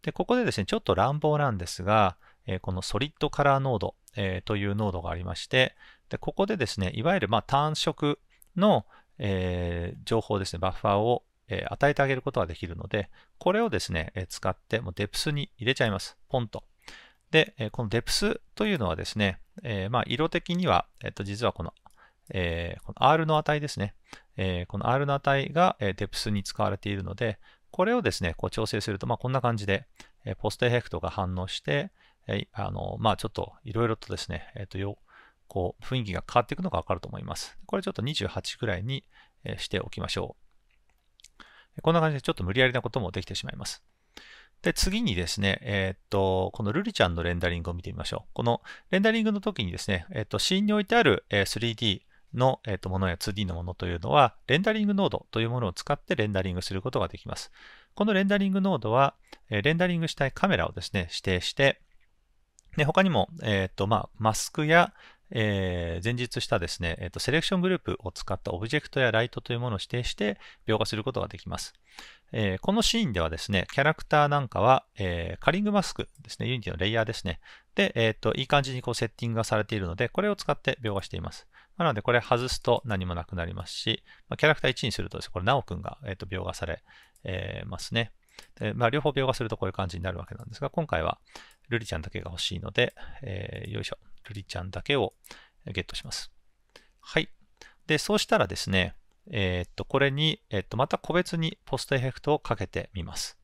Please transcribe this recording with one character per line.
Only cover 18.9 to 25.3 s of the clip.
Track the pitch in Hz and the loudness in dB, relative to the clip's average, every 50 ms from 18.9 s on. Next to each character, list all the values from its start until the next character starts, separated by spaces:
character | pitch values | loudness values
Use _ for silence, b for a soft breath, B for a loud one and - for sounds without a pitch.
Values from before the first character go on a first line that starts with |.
| 80 | 0
で | 87 90 | -2 -4
す | - - | -4 0
ね、 | 110 104 98 90 - - _ _ - | 2 2 2 2 -2 -12 _ _ -12
え | - 127 107 98 95 | -8 -4 -4 -2 -2
ー、 | 98 | 0
ま | 117 120 | 0 0
あ、 | - | 0
色 | - 120 120 156 165 | 0 0 0 0 0
的 | - 175 - - 175 | 0 -2 -2 -2 -2
に | 175 190 | 0 2
は、 | 151 95 87 - - _ - - | 4 4 4 2 -2 _ -10 -10
え | - | -8
っ | |
と、 | - - | -6 -6
実 | 104 98 101 107 117 | -6 -6 -4 0 0
は | 104 | -2
こ | - - | 0 -2
の、 | 82 82 - _ _ - b b b b b b _ - | -8 -8 -8 _ _ -20 b b b b b b _ -8
え | - 95 90 87 82 85 85 85 87 87 | -4 -2 -2 -2 -2 -4 -4 -6 -8 -10
ー、 | - | -12
こ | - - - | -14 -2 4
の | - 131 | 6 6
R | 156 165 160 | 6 6 4
の | 156 156 | 2 2
値 | 151 156 - 151 151 | 2 2 2 0 0
で | 147 143 | -2 -4
す | - - | -4 -4
ね。 | 98 104 - - B B B B B B _ | -4 -6 -6 -12 B B B B B B _
え | - 95 95 90 87 | -2 -2 0 0 -2
ー、 | 90 | -4
こ | - - 98 | -6 -6 -2
の | - - | 0 2
R | 120 139 143 | 2 2 2
の | 143 143 | 0 0
値 | 143 - 139 | 0 2 2